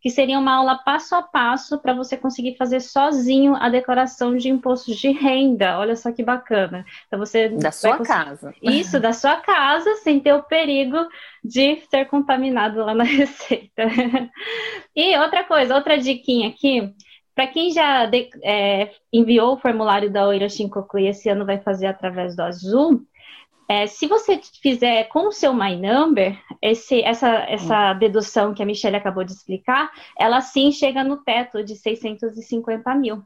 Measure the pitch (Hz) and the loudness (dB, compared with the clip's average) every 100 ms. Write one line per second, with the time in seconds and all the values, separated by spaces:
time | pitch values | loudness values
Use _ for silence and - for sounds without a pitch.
0 | 254 240 262 269 269 262 262 262 - 294 | -4 0 0 2 2 2 2 0 0 -2
1 | 320 349 349 285 240 262 - 294 262 254 | 0 -2 -2 -2 0 -2 -4 -6 -2 -4
2 | 254 254 262 247 247 247 254 254 247 277 | -4 -6 -6 -4 -8 -4 -2 -2 -2 0
3 | 285 285 247 269 277 277 247 240 254 247 | 0 2 2 4 4 4 2 0 0 0
4 | 254 - 247 247 247 262 254 254 247 214 | 0 -2 -2 -2 0 -2 0 -4 -4 -2
5 | 277 277 277 262 269 233 190 175 208 233 | 0 2 2 2 2 2 0 0 -2 -2
6 | 233 233 233 247 - 214 185 180 190 - | -6 -4 -2 -4 0 0 0 -4 -14 -20
7 | _ 202 214 226 220 220 214 - 214 247 | _ -8 -4 0 0 0 -4 0 0 0
8 | 226 220 151 143 - - 226 277 359 285 | 0 -2 -2 -10 -18 -6 0 0 0 0
9 | 226 233 277 330 - 370 277 311 330 427 | 0 0 0 0 2 2 2 2 0 -2
10 | - 285 285 285 285 320 320 277 269 302 | 2 2 4 2 2 -2 0 0 0 -2
11 | 330 - - - 226 247 277 311 - 269 | -4 -8 -20 -16 -8 0 2 0 -2 -2
12 | 269 285 277 262 262 247 214 220 214 220 | 0 -2 0 0 0 0 -2 -2 -2 0
13 | 240 277 277 - - 233 - - 226 240 | 2 2 0 -2 -6 -6 -6 -4 -2 0
14 | 247 254 247 - 427 453 440 427 - - | 0 -2 -4 -12 -10 -8 -8 -12 -10 -2
15 | 349 330 311 359 359 320 254 262 285 294 | 2 2 2 0 0 2 4 2 2 0
16 | 254 247 - 247 220 - 277 254 196 202 | 0 -4 0 0 0 -2 0 0 -2 -10
17 | _ - _ - 269 320 349 330 302 269 | _ -20 _ -6 -4 -2 -2 2 2 2
18 | 226 240 240 - - 208 202 196 208 - | 2 0 -2 -8 -2 0 2 0 -2 -8
19 | _ 226 226 240 233 262 262 226 220 202 | _ 2 6 6 4 2 0 0 2 2
20 | 202 196 202 196 202 202 202 202 196 202 | 0 0 2 2 -2 -4 -6 -6 -6 -2
21 | 190 202 220 202 196 196 202 190 196 190 | 0 0 -2 -2 -2 -4 -2 -2 -4 -4
22 | 185 180 180 175 170 180 185 226 311 254 | -8 -6 -8 -6 -8 -8 -2 0 4 2
23 | - _ - - _ _ _ 208 208 - | 0 _ -20 -20 _ _ _ -2 -2 -4
24 | 302 427 440 370 - _ 277 240 240 226 | 0 0 2 -2 -2 _ -2 2 2 2
25 | 226 302 392 415 294 247 196 175 190 247 | 0 0 -2 0 0 2 0 -2 0 2
26 | 320 262 190 196 _ - 214 226 - 247 | 4 2 2 -2 _ -6 -2 -2 0 0
27 | 220 233 254 226 - 214 175 214 202 190 | 0 0 2 2 0 -6 0 2 2 2
28 | 214 208 208 - 208 202 202 208 220 202 | 2 2 0 0 0 -2 -6 -2 -2 -2
29 | 202 185 185 190 - 190 - 262 302 - | -4 -6 -8 -10 -10 -10 -2 -2 -2 -8
30 | - - 220 240 247 269 277 285 277 269 | -20 -2 2 2 0 2 2 2 0 0
31 | 269 285 277 233 247 214 208 208 - 226 | -2 -4 -2 -2 -2 -6 -8 -6 -6 -6
32 | 226 214 233 214 226 233 233 220 233 269 | -8 -8 -8 -10 -8 -8 -6 -6 -2 -2
33 | 254 214 | -2 -4